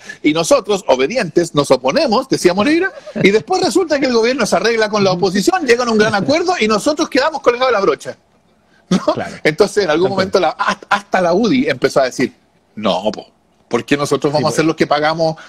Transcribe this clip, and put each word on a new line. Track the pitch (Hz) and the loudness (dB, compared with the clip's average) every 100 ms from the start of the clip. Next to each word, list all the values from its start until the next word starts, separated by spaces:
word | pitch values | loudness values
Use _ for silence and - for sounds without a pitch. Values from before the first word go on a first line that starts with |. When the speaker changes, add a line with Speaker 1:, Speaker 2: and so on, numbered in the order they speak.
| - - | -10 -4
Speaker 1:
y | 156 | -2
nosotros, | 156 170 285 196 202 - | 0 2 2 2 -2 0
obedientes, | 127 135 240 185 170 170 147 | 0 0 -2 -2 0 0 0
nos | 143 | 2
oponemos, | 127 131 151 311 208 - | 2 2 0 2 0 0
decía | - 180 | 0 0
Moreira, | 180 254 320 381 - - 220 | 2 2 0 0 -6 -12 -2
y | 370 | 2
después | 427 - 370 370 | 2 0 0 0
resulta | 330 339 294 | 0 0 0
que | 277 | 0
el | |
gobierno | 233 226 262 214 | 0 0 0 0
se | - | 0
arregla | 208 226 214 | 0 0 0
con | 208 | 0
la | 196 | 0
oposición, | 185 196 196 190 370 285 | 0 0 0 0 0 2
llegan | 240 240 | 2 2
a | |
un | 220 | 2
gran | 214 | 2
acuerdo | 208 190 311 359 359 | 0 0 0 0 0
y | 220 | 0
nosotros | 214 285 302 311 | 0 0 -2 -2
quedamos | 269 294 311 | 0 -2 0
colgados | - 240 262 | 0 0 0
de | |
la | 214 | 0
brocha. | 196 139 135 113 _ _ _ _ _ _ - | 0 -2 -6 -16 _ _ _ _ _ _ -4
¿No? | 185 - - | -2 0 -4
Speaker 2:
Claro. | 87 - | -6 -4
Speaker 1:
Entonces, | - 156 202 - 185 | -2 0 0 0 0
en | |
algún | 151 190 | 0 0
Speaker 2:
Tal | |
cual. | 190 190 | -2 0
Speaker 1:
momento, | 196 | 0
la, | 160 | 0
hasta, | - - - - | -2 -4 -4 -4
hasta | 202 - 202 | -4 -2 -2
la | 175 | 0
udi | 175 233 135 143 | 2 2 2 0
empezó | 135 135 147 | 0 0 0
a | 131 | 0
decir, | - 123 - _ _ _ - | 0 -4 -6 _ _ _ -6
"No, | 104 90 107 | -2 -2 -2
po, | 101 - _ _ _ - | -6 -10 _ _ _ -6
¿por | 120 - | -6 -2
qué | 143 | -2
nosotros | 143 139 147 | 0 -2 0
vamos | 151 151 | 0 0
Speaker 2:
Sí, | |
Speaker 1:
a | 117 | 0
ser | 156 | 0
Speaker 2:
po. | |
Speaker 1:
los | 156 | 0
que | 143 | 0
pagamos, | 147 151 160 160 156 | 0 0 0 -2 -4